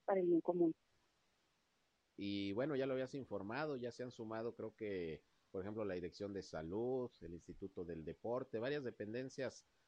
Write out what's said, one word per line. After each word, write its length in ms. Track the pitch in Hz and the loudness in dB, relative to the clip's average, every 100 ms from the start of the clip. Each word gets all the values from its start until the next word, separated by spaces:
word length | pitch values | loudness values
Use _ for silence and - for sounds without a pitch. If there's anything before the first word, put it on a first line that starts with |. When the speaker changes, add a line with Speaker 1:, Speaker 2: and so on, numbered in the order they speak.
| - | 6
Speaker 1:
para 160 | 190 | 4
el 60 | 175 | 6
bien 140 | 170 | 6
común. 320 | 175 175 165 - _ _ _ _ _ _ _ _ _ _ _ _ _ - | 6 6 6 4 _ _ _ _ _ _ _ _ _ _ _ _ _ -4
Speaker 2:
Y 380 | 101 101 98 | 0 2 2
bueno, 220 | 101 147 135 | 2 2 2
ya 120 | 135 | 2
lo 60 | |
habías 200 | 131 127 | 2 0
informado, 640 | 143 117 101 98 127 156 131 | -4 -4 -4 -2 -2 0 -2
ya 160 | 120 | -4
se 120 | - | -4
han 80 | 123 | -6
sumado, 440 | 120 110 113 117 107 | -6 -4 -2 -2 -4
creo 180 | 110 | -6
que, 480 | - 104 95 82 73 - _ _ | -4 -2 0 0 -4 -10 _ _
por 100 | 98 | -4
ejemplo, 220 | 98 110 | -2 0
la 100 | 101 90 | 0 0
Dirección 380 | 85 - 101 | -2 -4 -4
de 80 | 98 | -4
Salud, 720 | - 80 80 101 123 131 120 - | -4 -4 -2 0 2 0 -2 -6
el 120 | 85 | -12
Instituto 500 | 85 - 82 98 - | -10 -12 -8 -8 -6
del 200 | 85 80 | -4 -4
Deporte, 540 | 78 78 110 123 131 110 | -6 -4 -2 -2 -2 -2
varias 260 | 127 147 | -2 -2
dependencias 840 | 123 - 104 120 131 - 120 - - _ | -4 -6 -4 -4 -6 -4 -4 -6 -16 _